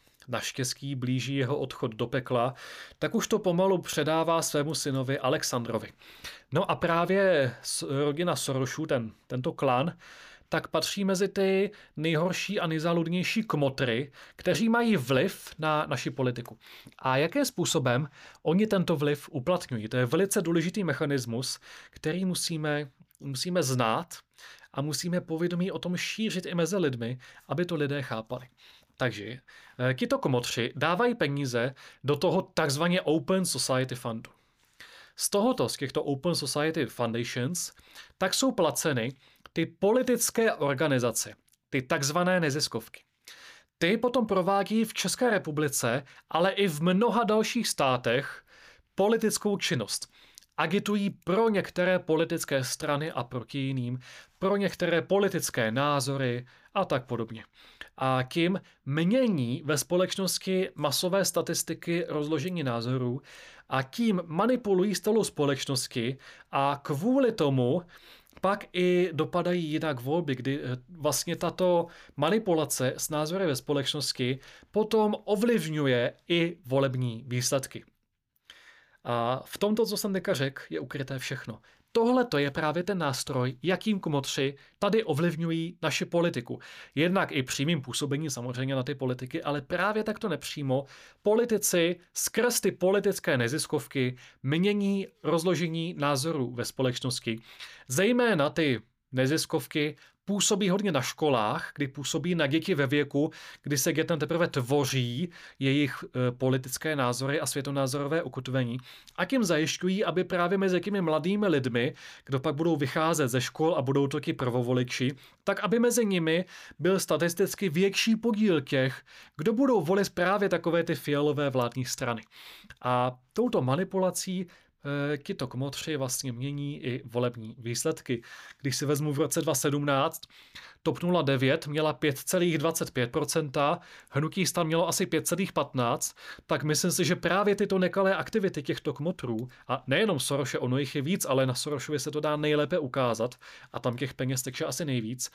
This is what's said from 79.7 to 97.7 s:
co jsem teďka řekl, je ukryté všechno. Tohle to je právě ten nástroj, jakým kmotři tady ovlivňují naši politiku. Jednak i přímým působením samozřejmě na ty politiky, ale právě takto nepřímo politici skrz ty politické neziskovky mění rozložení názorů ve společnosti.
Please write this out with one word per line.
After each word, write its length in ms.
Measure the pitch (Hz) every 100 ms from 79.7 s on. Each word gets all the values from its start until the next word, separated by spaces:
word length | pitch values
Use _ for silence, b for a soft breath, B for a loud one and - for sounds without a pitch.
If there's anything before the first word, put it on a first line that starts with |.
| 214 226
co 120 | -
jsem 160 | 214
teďka 200 | 190 190
řekl, 280 | 151 139 135 -
je 100 | 160
ukryté 400 | 131 - 135 135
všechno. 420 | - 127 - 110 b b b
Tohle 340 | 233 233 254 247
to 120 | 147
je 140 | 143
právě 320 | 139 151 156
ten 140 | 180 190
nástroj, 600 | 151 127 - 127 127 127
jakým 360 | 160 180 220 202
kmotři 580 | 170 143 135 - 135 139 B B
tady 240 | 202 214
ovlivňují 720 | - 147 170 165 165 165 165 175
naši 240 | 156 - 175
politiku. 540 | 170 170 165 - 117 B B B -
Jednak 360 | 170 190 170
i 120 | 147
přímým 380 | 127 - 143 170
působením 480 | 131 - 143 139 156
samozřejmě 460 | 127 123 123 135 135
na 80 |
ty 120 | 127 139
politiky, 480 | 131 127 127 165
ale 180 | 151 147
právě 420 | 143 175 190 220
takto 260 | 214 214 220
nepřímo 560 | 147 - - 139 127 135 B B B
politici 800 | 208 214 226 214 - 175 170 175 B
skrz 480 | - - - 233 240
ty 100 | 202
politické 680 | - 180 202 202 190 - 135
neziskovky 800 | 120 151 - 151 - 139 127 127 B B
mění 640 | 131 156 196 208 202 196 190 _
rozložení 720 | 147 165 175 160 170 165 165 160
názorů 540 | 143 143 156 156 120
ve 140 | 120 117
společnosti. 720 | - 131 123 131 117 - 113 B B B